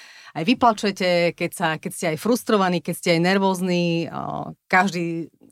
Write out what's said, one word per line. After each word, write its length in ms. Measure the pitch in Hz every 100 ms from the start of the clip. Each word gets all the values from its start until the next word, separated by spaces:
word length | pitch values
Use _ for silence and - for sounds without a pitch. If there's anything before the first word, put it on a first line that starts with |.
| - - - -
aj 80 |
vyplačete, 640 | 165 254 240 214 208 190 185 175 170
keď 160 | - 170
sa, 180 | - 170 156
keď 100 | 185
ste 160 | - 175
aj 20 | 156
frustrovaní, 580 | 214 240 - 214 190 175
keď 160 | -
ste 140 | 170 - 165
aj 40 |
nervózni, 800 | 175 196 196 185 180 175 175 170 165
o, 460 | 139 - - - 165 -
každý 640 | 185 190 170 170 165 160 _ -